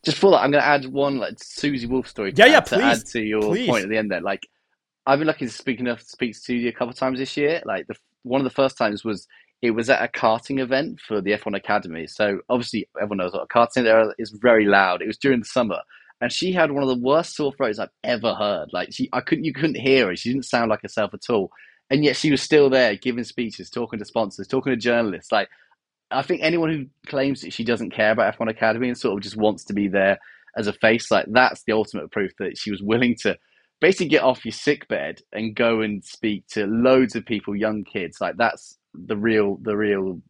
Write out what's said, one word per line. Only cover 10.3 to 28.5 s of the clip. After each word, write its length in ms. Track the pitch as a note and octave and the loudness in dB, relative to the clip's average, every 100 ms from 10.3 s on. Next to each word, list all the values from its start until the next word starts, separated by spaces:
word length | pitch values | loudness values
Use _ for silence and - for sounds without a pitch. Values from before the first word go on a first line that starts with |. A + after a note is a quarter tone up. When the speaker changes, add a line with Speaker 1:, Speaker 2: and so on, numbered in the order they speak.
| A2+ - C3+ | 0 -2 -4
Speaker 1:
event 400 | B2 C3 D#3+ - | 0 -2 -2 -10
for 200 | - G#2+ | -6 -4
the 140 | F#2+ | 0
F 120 | G#2 - | -2 -2
one 100 | G2 | -8
Academy. 500 | - G#2 F#2 E2 D2+ | -2 -2 -2 -10 -12
So, 360 | - G#2 F#2+ - | -2 0 0 -2
obviously, 400 | B2 A#2 A2 - - | -2 -2 -6 -8 -8
everyone 200 | G#2 G2+ | -4 -2
knows 160 | F2+ | -4
what 100 | F#2 | -4
a 40 | - | 0
karting 400 | A#2+ A#2 C3 A#2 | 2 4 2 4
event 260 | A2+ A2 - | 6 4 -2
is, 120 | A2 | -10
very 340 | G#2+ A#2+ A2+ G#2 | 0 4 6 6
loud. 360 | G2 F#2+ F2+ | 6 4 0
It 60 | F2 | -4
was 100 | - | -2
during 220 | C#3 B2 | 0 0
the 60 | G2+ | 0
summer. 340 | B2+ A2+ E2+ - - _ _ | -2 0 -4 -8 -20 _ _
And 100 | B2 | -6
she 220 | - F3+ | -2 -2
had 180 | F#3 D#3+ | 2 2
one 120 | C#3+ | 2
of 60 | C3+ | 0
the 60 | B2 | 0
worst 400 | B2 D3+ F3 - | 2 2 0 -4
sore 160 | C#3+ | -6
throats 280 | C3+ B2+ G#2+ | -2 -4 -2
I've 100 | F#2+ _ | -8 _
ever 300 | B2+ A#2+ A2 | -4 -2 -2
heard. 360 | G#2 G#2 F#2 D2+ | 0 -2 -2 -4
Like, 220 | F2+ F2 | -8 -8
she, 160 | - C3 | -6 -4
I 80 | B2+ | -4
couldn't, 240 | - D#3+ | -2 -2
you 100 | D#3 | -2
couldn't 220 | C3+ D#3+ - | -4 -4 -2
hear 320 | C3 C3+ G#2 | 2 4 4
her. 80 | F2 | -2
She 140 | A#2 | -4
didn't 160 | C3+ B2 | -4 -2
sound 240 | B2 A2+ | -2 0
like 120 | G#2+ | -2
herself 320 | G2+ - G2+ | -4 -4 -4
at 160 | G#2 - | -6 -2
all. 220 | A2+ F#2 - - _ _ | -2 -2 -10 -20 _ _
And 160 | C#3 D3 | 2 2
yet 100 | B2+ | 2
she 160 | D#3+ | 2
was 100 | C#3 | 2
still 280 | - D3+ C#3 | 4 4 6
there 260 | C3 A#2+ G2+ | 6 4 2
giving 300 | B2+ A#2+ A2+ | -4 -4 -8
speeches, 440 | - A#2 G2+ F#2 | -6 -8 -8 -12
talking 300 | A#2+ A#2 G#2+ | -8 -8 -8
to 60 | G2+ | -4
sponsors, 420 | A#2 G#2 - G2 | -4 -4 -6 -4
talking 240 | C3 C3+ | -2 0
to 60 | A#2+ | 0
journalists. 560 | A#2 A#2+ A2+ F2 - | 2 2 0 -4 -2
Like, 160 | G#2+ G2 _ _ _ _ _ _ | -2 -2 _ _ _ _ _ _
I 100 | C3 | -4
think 200 | C#3 E3+ | -2 -2
anyone 300 | D#3 E3+ D#3+ | 0 0 0
who 140 | D#3 C3 _ - | -2 -8 _ -8
claims 320 | C#3+ C#3 C#3 | -2 -2 -4
that 100 | E2 | -8
she 140 | - A#2 | -6 -2
doesn't 240 | A#2 G#2+ | -2 -4
care 220 | - G#2+ | 0 2
about 160 | A2+ G#2 | 4 2
F 120 | - | 0
one 80 | |
Academy 400 | A2+ | -6